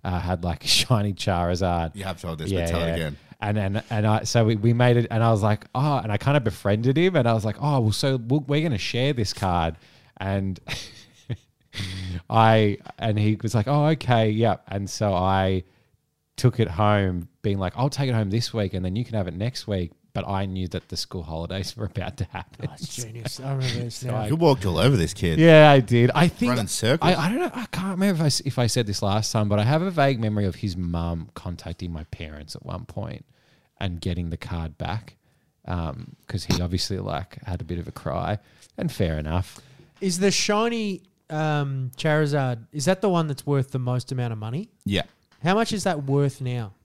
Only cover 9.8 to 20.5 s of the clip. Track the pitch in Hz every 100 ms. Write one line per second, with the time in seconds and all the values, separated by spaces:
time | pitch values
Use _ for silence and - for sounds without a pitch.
9.8 | - _ _ - 98 98 98 92 - -
10.8 | - - - _ - - _ _ _ -
11.8 | 95 92 92 90 - 110 113 110 107 98
12.8 | - - 113 104 107 107 113 113 104 147
13.8 | 147 160 - 120 110 107 113 95 - 101
14.8 | 98 - 107 92 92 95 95 95 - _
15.8 | _ _ _ _ _ - 127 - 104 80
16.8 | 104 104 98 90 85 _ 107 98 92 -
17.8 | 139 - 135 113 101 110 - 117 98 95
18.8 | 90 98 120 110 90 85 113 - - 98
19.8 | 85 _ _ - - 98 98